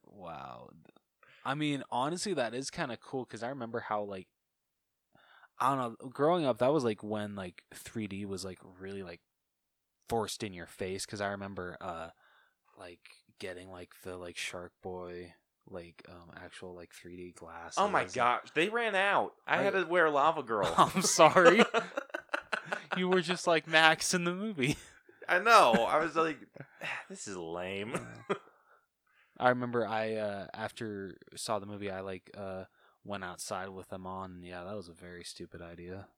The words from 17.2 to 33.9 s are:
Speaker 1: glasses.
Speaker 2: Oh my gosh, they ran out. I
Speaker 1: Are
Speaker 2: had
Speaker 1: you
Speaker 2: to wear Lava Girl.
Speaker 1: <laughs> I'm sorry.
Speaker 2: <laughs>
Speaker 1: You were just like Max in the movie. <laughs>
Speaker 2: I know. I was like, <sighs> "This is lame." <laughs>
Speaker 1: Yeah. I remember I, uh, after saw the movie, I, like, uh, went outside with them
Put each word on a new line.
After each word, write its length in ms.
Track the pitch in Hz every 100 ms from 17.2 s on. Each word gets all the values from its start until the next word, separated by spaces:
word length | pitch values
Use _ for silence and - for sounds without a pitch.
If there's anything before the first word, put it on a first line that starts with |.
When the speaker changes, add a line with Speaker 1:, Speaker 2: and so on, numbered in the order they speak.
| 90
Speaker 1:
glasses. 460 | 85 82 85 82 170
Speaker 2:
Oh 100 | 202
my 160 | 165 110
gosh, 440 | 120 120 113 -
they 140 | 147 185
ran 280 | 226 226 190
out. 380 | 202 175 101 - -
I 120 | 160
Speaker 1:
Are 40 |
Speaker 2:
had 120 | 196
Speaker 1:
you 100 | 190
Speaker 2:
to 40 | 165
wear 220 | 180 160
Lava 320 | 143 151 156
Girl. 320 | 123 110 90
Speaker 1:
<laughs> 20 | -
I'm 260 | - 185
sorry. 600 | 190 - 160 160 180 214 220
Speaker 2:
<laughs> 60 | 226 - - - - - - - - - - - 185
Speaker 1:
You 120 | 180
were 120 | 185
just 260 | 165 180 -
like 220 | 160 160
Max 460 | 160 160 160 -
in 100 | 185
the 100 | 175
movie. 420 | 180 220 175 127 - - -
<laughs> 260 | _ _ -
Speaker 2:
I 100 | 175
know. 320 | 214 220 143
I 300 | 117 104 151
was 140 | 165 156
like, 220 | 160 135 110 - 143
<sighs> 340 | - - - -
"This 200 | 190 -
is 80 | 92
lame." 580 | 82 87 90 98 107
<laughs> 340 | 151 120 113 -
Speaker 1:
Yeah. 80 | - - _ _ _ _ _ _ _ _ _
I 100 | 127
remember 360 | 123 120 120 104
I, 280 | 110 110 110
uh, 300 | 107 101 92
after 640 | - 220 - 113 101 98 - - -
saw 240 | - 107
the 60 | 101
movie, 220 | 104 101
I, 100 | 95
like, 300 | 95 95 - 101
uh, 280 | 98 95 92 _ _ _
went 200 | 101 101
outside 440 | 92 90 - 98 95
with 180 | 95
them 180 | 90